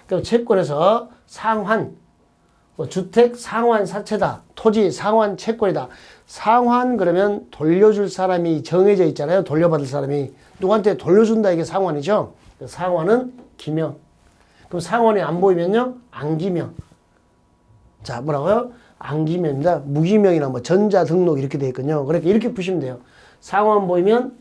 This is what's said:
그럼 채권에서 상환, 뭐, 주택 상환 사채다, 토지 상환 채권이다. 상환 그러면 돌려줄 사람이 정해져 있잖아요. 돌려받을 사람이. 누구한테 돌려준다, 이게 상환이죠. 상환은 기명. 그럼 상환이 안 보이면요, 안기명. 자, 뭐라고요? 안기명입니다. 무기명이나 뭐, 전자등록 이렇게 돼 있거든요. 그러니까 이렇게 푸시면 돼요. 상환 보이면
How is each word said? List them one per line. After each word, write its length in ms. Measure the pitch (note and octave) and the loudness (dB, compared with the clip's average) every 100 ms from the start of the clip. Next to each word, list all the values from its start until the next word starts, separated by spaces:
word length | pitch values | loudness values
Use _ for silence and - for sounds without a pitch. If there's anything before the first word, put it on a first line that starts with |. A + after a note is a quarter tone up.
| - | -6
그럼 180 | F3+ | -6
채권에서 840 | - A#3 A#3 F#3+ C#3+ D3 F3+ A#3 A#3+ - _ | 0 -2 2 0 0 2 2 2 -2 -18 _
상환, 680 | - G#3+ A3 F#3+ A3 C#3 - _ _ _ _ _ _ _ - | -6 -4 -2 0 -2 -2 -12 _ _ _ _ _ _ _ -12
뭐, 140 | C#3 | -8
주택 480 | F3+ F#3 A3+ A#3+ A#3+ | -6 -2 2 2 0
상환 480 | - A3 A#3+ A3 F#3 | -8 -2 0 0 -2
사채다, 580 | G3+ G3+ G#3+ E3 G#2+ _ | -6 -6 -2 -2 -4 _
토지 380 | - A3 G#3+ F#3+ | -2 0 2 0
상환 460 | C3 G3 A3 G#3 F3+ | 0 0 2 0 -2
채권이다. 500 | A3 A#3 G3+ D3+ B2+ - - - _ | -6 -2 -2 -2 -6 -16 -20 -20 _
상환 720 | - G#3+ A#3+ A#3+ A#3+ B3+ A#3 | -6 2 2 4 2 0 0
그러면 500 | F3 F3 G#3 G3+ - | 2 2 0 -2 -8
돌려줄 580 | - D#3 F3+ G#3+ G#3 G3 | -4 0 6 4 4 -2
사람이 540 | F3 F#3 F3+ E3+ D#3 | -2 0 0 0 -2
정해져 420 | - F3 G3 G3 E3 | 0 2 4 4 2
있잖아요. 380 | C#3 D3 F#3+ | 0 0 0
돌려받을 420 | E3+ D3+ E3+ D#3 C3+ | 0 0 2 0 -2
사람이. 480 | C#3+ C#3 C#3+ C3 - _ - | -6 -4 -4 -6 -12 _ -6
누구한테 380 | F#3+ G#3+ G3 F3+ | 0 2 2 0
돌려준다, 540 | D#3 G3 A3 A3+ G#3 | 4 4 6 2 2
이게 120 | E3+ | 0
상환이죠. 720 | D#3+ F#3+ F#3 D3 D3 G3+ A#2 - - _ C3 | -2 -2 -2 -2 0 0 -2 -10 -20 _ -18
상환은 680 | - F3+ F3 E3+ B3 B3+ - - - | -6 -2 -2 2 0 0 -14 -20 -14
기명. 380 | D3+ D#3 D3+ - _ _ _ _ _ _ _ | -6 -4 -4 -8 _ _ _ _ _ _ _
그럼 120 | F3 | -10
상환이 420 | E3+ A#3 A3+ G#3 | -4 0 2 2
안 180 | D3+ E3+ | -2 0
보이면요, 560 | G3 F3 F3 A3 B3+ B3 _ | 2 2 2 0 -2 -8 _
안기명. 600 | B2+ D3 D#3+ F#3+ F3 A#2 - - _ _ _ _ _ _ _ _ _ _ _ | -10 -6 -4 -2 -4 -6 -12 -20 _ _ _ _ _ _ _ _ _ _ _
자, 160 | - A#2+ | -12 -8
뭐라고요? 520 | D3+ C#3+ D#3 A3+ B3 - _ _ | -4 -2 -2 -2 -6 -14 _ _
안기명입니다. 840 | - D3+ D#3 F3+ D#3+ C#3 E3 D#3+ C#3 | -8 -4 -2 -2 -4 -2 -2 -2 -4
무기명이나 640 | C#3+ E3 G#3+ G3+ E3 C#3 | -2 2 4 4 2 0
뭐, 120 | B2+ | -6
전자등록 800 | - F#3 G#3 F#3+ D3 F3+ F3 C#3 | 0 2 4 2 2 2 2 0
이렇게 180 | C3+ D3 | -2 -4
돼 100 | C3+ | -4
있거든요. 360 | B2+ C3+ D#3 C3+ | -4 -4 -2 -2
그러니까 240 | E3 D#3+ | 0 2
이렇게 240 | G#3+ A#3 | 2 0
푸시면 280 | F#3+ F3+ F3+ | -6 -4 -4
돼요. 180 | B2+ B2 - _ - _ | -6 -10 -18 _ -20 _
상환 480 | - G3 G#3+ G#3 F#3 | -4 0 2 2 2
보이면 500 | F3+ F#3+ A#3+ C4 - | 2 4 2 0 -10